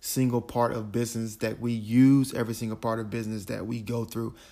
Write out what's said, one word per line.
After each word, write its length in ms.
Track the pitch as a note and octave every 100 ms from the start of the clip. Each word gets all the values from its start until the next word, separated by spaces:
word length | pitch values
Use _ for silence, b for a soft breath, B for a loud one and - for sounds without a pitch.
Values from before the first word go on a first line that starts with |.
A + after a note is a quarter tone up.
single 400 | - - C3 A#2+
part 320 | - B2 A#2
of 180 | A#2 G#2+
business 460 | A2 A#2 A2+ A2+ G#2+
that 240 | A2+ A2
we 120 | A#2+
use, 600 | A#2 G#2+ A#2+ C3 C#3 C3
every 220 | - A2+
single 240 | A2 A2+ A2
part 200 | A#2 A2+
of 120 | G#2+
business 340 | A2+ G#2+ A2
that 220 | G2 A2 G#2+
we 160 | A#2
go 240 | G#2 A#2 A2+
through. 280 | A#2 A2+ - B